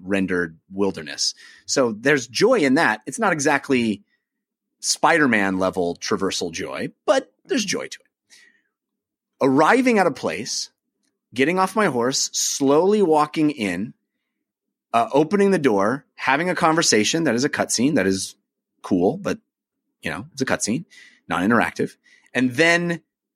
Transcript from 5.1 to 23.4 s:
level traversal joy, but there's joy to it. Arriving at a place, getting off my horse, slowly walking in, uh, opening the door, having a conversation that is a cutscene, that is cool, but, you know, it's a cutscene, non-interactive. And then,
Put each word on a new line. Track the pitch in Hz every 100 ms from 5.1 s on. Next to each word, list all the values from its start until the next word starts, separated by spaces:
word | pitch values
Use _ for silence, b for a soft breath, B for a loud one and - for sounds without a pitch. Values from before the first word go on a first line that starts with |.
| 165 143 110 98 92
level | 95 92 87 82
traversal | - 101 95 - 87
joy, | 78 78 67 120 -
but | - 269 - _
there's | - 311 196
joy | 69 67
to | -
it. | _ _ _ b b b b b _ _ _ _ _ -
Arriving | 135 131 156 240 254 220
at | 175
a |
place, | 135 98 82 123 - - _ _ _ _ _ _
getting | 113 139 185
off | 190 220
my | 202
horse, | 123 120 135 -
slowly | - - - 135 147 185 214
walking | 185 156 147 160 151
in, | - 101 87 120 - _ _ _ _ _ _ _ _ _
uh, | 117 117
opening | 139 156 202 196
the | 185
door, | 139 101 101 139 -
having | - - 135 180
a |
conversation | 170 170 160 160 110 104 160
that | 156
is | 117
a | 147
cutscene, | - 98 - 131 147
that | 95
is | 95 - - _ _ _ _
cool, | - 92 95 175
but, | 180 - _ _ _ _ _ _
you | -
know, | 78 143
it's | -
a | 131
cutscene, | - - 131 - B B B -
non-interactive. | 85 95 117 87 - - - b b b
And | 123 127
then, | 120 165 170 175 170 _ _ _ _